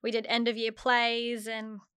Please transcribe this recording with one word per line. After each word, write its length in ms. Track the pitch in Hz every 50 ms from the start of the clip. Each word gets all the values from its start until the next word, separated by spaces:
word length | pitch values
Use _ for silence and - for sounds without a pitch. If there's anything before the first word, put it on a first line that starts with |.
| -
we 80 | 226
did 160 | 220 226 214
end-of-year 460 | - 226 233 233 233 233 220 226 226 220
plays. 760 | - - 254 247 240 240 233 233 233 233 233 240 233 208 220
And, 320 | 226 220 220 220 220 202 - _ _